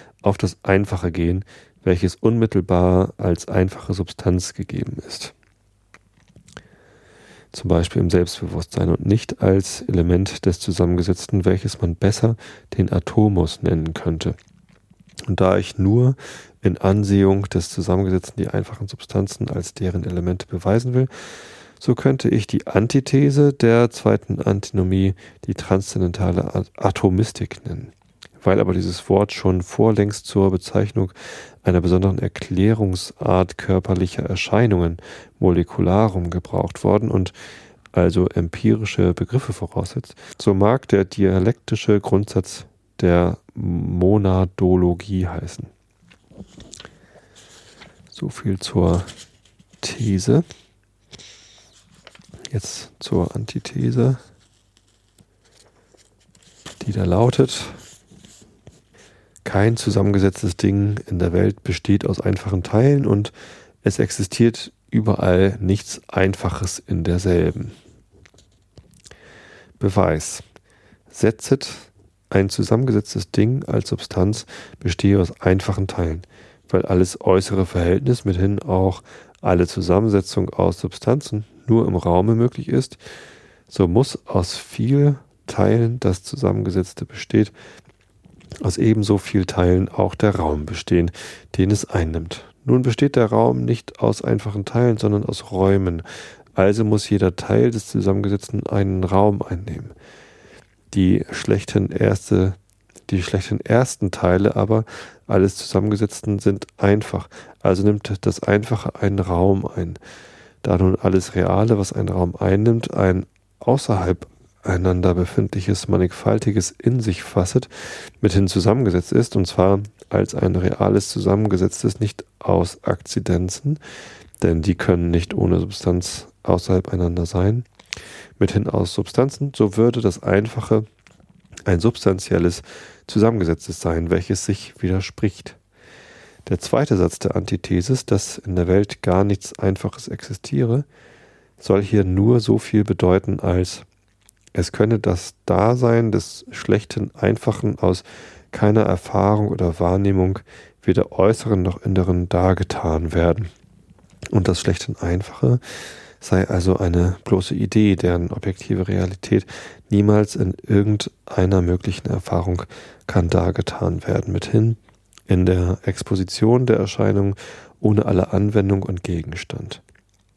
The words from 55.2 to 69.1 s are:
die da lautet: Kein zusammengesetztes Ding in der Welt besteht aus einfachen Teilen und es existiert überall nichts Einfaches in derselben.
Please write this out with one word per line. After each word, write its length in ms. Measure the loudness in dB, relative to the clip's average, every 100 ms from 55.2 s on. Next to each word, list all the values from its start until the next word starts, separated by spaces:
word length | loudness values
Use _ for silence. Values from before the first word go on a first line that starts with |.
| _ _ _ _ _ _ _ _ _ _ _ _ _ _ -20 -10
die 100 | -6
da 120 | -2
lautet: 600 | 0 2 2 2 0 -2 -10 -16 -20 -20 _ -20 -20 -20 -20 _ -20 _ _ _ -20 _ _ -18
Kein 320 | -4 2 2 2
zusammengesetztes 800 | 0 0 2 4 2 0 -6 0
Ding 440 | 0 2 0 -2 -4
in 120 | -2
der 140 | 0
Welt 300 | 2 0 -2
besteht 420 | -6 -4 0 0 0
aus 140 | -2
einfachen 420 | -2 -2 -2 -4
Teilen 440 | 0 2 4 2 2
und 260 | 0 0 -10 -20 -20 -20 _
es 160 | -2 0
existiert 760 | -2 -2 -6 2 2 2 -12 _ _
überall 680 | -2 0 0 2 4 2 2
nichts 420 | 0 -2 -4 -16 -6
Einfaches 720 | 0 0 0 -6 -4 -6 -8
in 200 | -6 -2
derselben. 640 | 0 0 2 2 2 -2 -10 -14 _ _ _ _ _ _ _ _ _ -20 _ _ -20